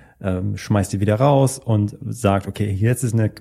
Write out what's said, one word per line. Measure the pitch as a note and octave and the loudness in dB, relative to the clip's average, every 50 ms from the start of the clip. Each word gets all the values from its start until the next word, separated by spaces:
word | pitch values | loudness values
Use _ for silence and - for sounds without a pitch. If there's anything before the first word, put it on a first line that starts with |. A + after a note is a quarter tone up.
| - - _ _ - | -20 -20 _ _ -4
ähm, | G2 F#2 F#2 F#2 G2+ G2+ | -4 -2 -2 -2 -4 -6
schmeißt | G2 - - G#2+ G#2 F#2 - - | -6 -4 -2 0 0 0 0 -2
die | G2 | -2
wieder | G#2 G2+ G#2+ | 0 0 2
raus | G#2+ C3 C#3+ C#3+ C3+ C3+ B2+ - - | 2 4 4 4 4 4 2 0 -4
und | - - A2+ G#2+ G#2 G2+ - - | -4 0 0 2 0 0 -4 -8
sagt, | - A2 A2 A2+ - G2 G2 G2 - | -12 -12 -10 0 2 2 2 2 0
okay, | F#2+ G2 - G#2 G#2 | -4 -4 -4 -2 -2
jetzt | G2 F#2 G#2+ A2+ B2+ - - | 0 0 0 0 0 0 -2
ist | A#2 G#2 | 0 0
eine, | A2+ A2 G#2+ - - | 2 0 0 -2 -6